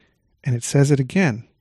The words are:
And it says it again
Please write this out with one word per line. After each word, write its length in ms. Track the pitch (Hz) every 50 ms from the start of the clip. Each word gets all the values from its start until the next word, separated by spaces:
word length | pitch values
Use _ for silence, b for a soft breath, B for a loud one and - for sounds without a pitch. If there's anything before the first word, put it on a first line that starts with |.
| - _ _ _ _ _ _ _
And 120 | - 135 120
it 100 | 117 -
says 260 | - - 143 139 143
it 80 | 147 135
again 480 | 131 123 - 190 190 139 107 117 - _ _ _